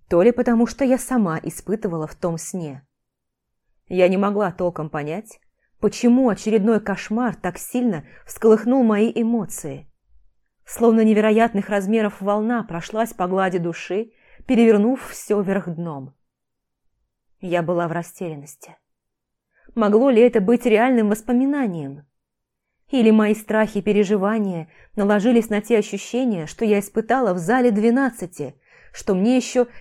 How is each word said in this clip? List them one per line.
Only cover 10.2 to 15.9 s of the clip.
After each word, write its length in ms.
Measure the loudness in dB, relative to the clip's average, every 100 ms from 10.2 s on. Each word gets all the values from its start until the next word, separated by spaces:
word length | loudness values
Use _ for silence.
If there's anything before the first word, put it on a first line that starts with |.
| _ _ _ _
Словно 380 | -16 0 2 4
невероятных 680 | 4 4 4 4 2 0 -2
размеров 520 | -4 0 0 -2 -4
волна 440 | -4 -2 -2 -4
прошлась 480 | -6 -10 -8 -6 -6
по 140 | -4 -4
глади 320 | -2 -2 -2
души, 540 | -4 -8 -6 -6 -6 _ _ -10 0
перевернув 600 | 4 6 6 2 -2 -8
все 320 | -10 -4 -2
вверх 280 | -2 -4 -6
дном. 460 | -8 -10